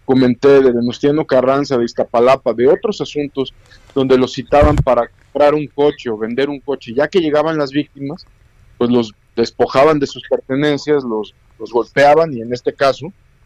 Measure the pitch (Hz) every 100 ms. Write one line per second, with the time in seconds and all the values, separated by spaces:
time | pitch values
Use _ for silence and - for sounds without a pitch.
0 | - 131 127 120 139 139 131 120 120 120
1 | 143 151 151 131 123 139 139 127 117 -
2 | 120 120 123 135 120 113 127 185 214 202
3 | 143 147 143 - 131 - _ - - 135
4 | 131 131 123 - 120 143 147 147 - 120
5 | 117 _ _ 139 147 151 143 - 147 147
6 | 123 107 110 120 143 139 143 135 - 117
7 | 151 190 156 147 160 156 143 143 143 139
8 | 139 175 - _ _ _ _ - 120 123
9 | 113 - _ - 117 - 120 131 151 151
10 | 135 - - 127 - 135 151 143 147 147
11 | 127 110 104 _ _ - 107 117 107 -
12 | 143 151 165 123 113 123 - - 139 123
13 | 156 - _ _